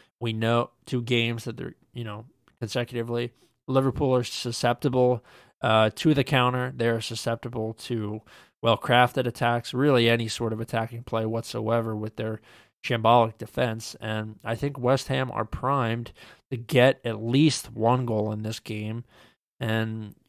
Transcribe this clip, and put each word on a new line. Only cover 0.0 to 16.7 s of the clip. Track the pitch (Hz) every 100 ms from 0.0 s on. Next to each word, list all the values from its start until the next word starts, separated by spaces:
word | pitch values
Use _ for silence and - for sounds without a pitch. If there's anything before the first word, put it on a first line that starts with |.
| _ _
We | 120
know | 110 113 120 - _ -
two | 127
games | 120 120 117 113
that | 113 117
they're, | 120 - _
you | 120
know, | 113 104 127 _ _ _
consecutively. | 113 123 120 120 117 120 120 - _ _ -
Liverpool | 135 135 - 139 127
are |
susceptible, | 120 - 123 113 117 120 143 127 123 123 - - - _
uh, | 127 110 110 -
to | 156
the | 143
counter. | 131 135 123 127 127
They're | 131 117 113
susceptible | - 113 - 117 123 110 110
to | 110 - 117 104 107 - - _ _
well-crafted | 117 110 - 123 123 - 123
attacks, | - 120 120 -
really | 123 143 131 117
any | 117 113
sort | - 117
of | 110
attacking | 113 117 113 117
play | - 113 110
whatsoever | 113 - 113 110 117 113
with | 107 110 -
their | 110 110 _ - _ _
shambolic | - 120 113 120 113 -
defense. | 110 - 123 113 - -
And | 110 110 110 110
I | - 113
think | 143 139
West | 123 - -
Ham | 147 131
are | -
primed | 110 - 127 139 117 113 120 - - - _
to | 127
get | 117